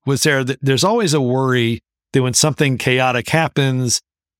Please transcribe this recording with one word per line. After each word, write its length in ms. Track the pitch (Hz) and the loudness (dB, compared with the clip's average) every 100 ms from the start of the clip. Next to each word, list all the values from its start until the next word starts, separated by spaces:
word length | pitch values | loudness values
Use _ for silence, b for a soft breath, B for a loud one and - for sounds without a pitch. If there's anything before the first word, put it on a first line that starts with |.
| 135 | -4
with 140 | 135 | 0
Sarah 240 | 156 135 | 0 0
that 140 | 127 - | -2 -4
there's 220 | 135 127 | 0 0
always 300 | 190 233 185 | 2 0 0
a 60 | 151 | 0
worry 600 | 123 131 131 123 117 117 _ _ _ | 0 0 0 0 0 -2 _ _ _
that 100 | 139 | 0
when 120 | 127 | 0
something 440 | 110 156 - 143 123 | 0 0 0 0 0
chaotic 500 | 135 127 127 123 - | 0 0 0 -2 -2
happens, 680 | 160 160 - 135 127 123 - _ _ _ | -2 0 0 0 0 -2 -4 _ _ _